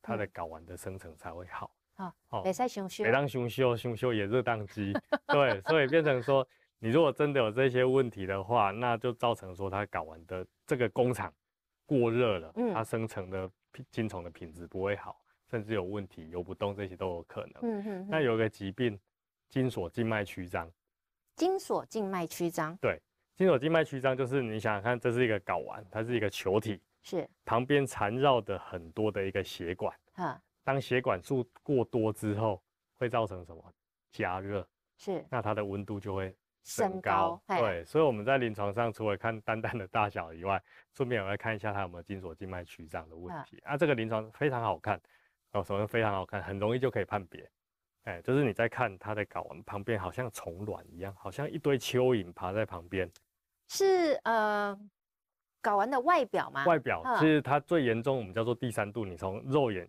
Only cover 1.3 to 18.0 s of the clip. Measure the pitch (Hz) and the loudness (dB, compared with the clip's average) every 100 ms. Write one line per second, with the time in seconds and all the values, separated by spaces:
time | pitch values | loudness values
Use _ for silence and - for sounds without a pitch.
1.3 | 85 92 - - _ _ - 185 - _ | -14 -12 -12 -14 _ _ -14 -14 -14 _
2.3 | 165 185 185 247 208 190 - 214 131 143 | -4 -4 -2 -4 -4 -10 -2 2 4 2
3.3 | 131 120 107 127 117 120 110 127 110 101 | -2 -4 2 2 2 -2 -2 0 0 2
4.3 | 123 120 113 104 - 98 101 - - - | 0 2 -2 -4 -4 -2 -4 -4 -6 2
5.3 | 262 135 101 - 160 135 160 151 127 117 | 4 4 2 2 4 6 4 4 2 4
6.3 | 135 127 _ _ _ 113 135 156 127 147 | 4 2 _ _ _ 2 6 6 4 2
7.3 | 139 110 107 135 127 127 135 123 101 95 | 4 2 4 4 4 4 4 2 0 -4
8.3 | 98 95 120 101 101 123 113 123 117 120 | -2 0 2 2 2 0 0 0 0 0
9.3 | 110 95 92 98 95 104 92 78 80 85 | 0 -4 -6 -4 -2 -2 -4 -6 -12 -10
10.3 | 92 92 _ - 139 117 - 123 107 95 | -8 -8 _ -4 0 2 4 2 2 -6
11.3 | - _ _ _ _ _ 139 117 117 123 | -10 _ _ _ _ _ 2 4 4 2
12.3 | 95 82 - 240 120 113 117 113 - 92 | 2 -2 -4 -2 0 -2 -2 -4 -6 -6
13.3 | 95 92 - _ - 131 - 110 95 85 | -6 -8 -10 _ -20 -10 -4 -4 -4 -12
14.3 | - 85 82 85 95 98 101 92 - _ | -14 -16 -14 -12 -4 -2 -2 -6 -16 _
15.3 | _ _ 120 107 110 90 104 95 - 80 | _ _ -8 -2 -2 -2 -6 -8 -12 -10
16.3 | 87 90 92 101 98 98 90 95 85 80 | -8 -8 -2 -2 -2 -8 -4 -6 -6 -8
17.3 | - - - 233 208 208 190 | -12 -12 -8 -6 -4 -6 -8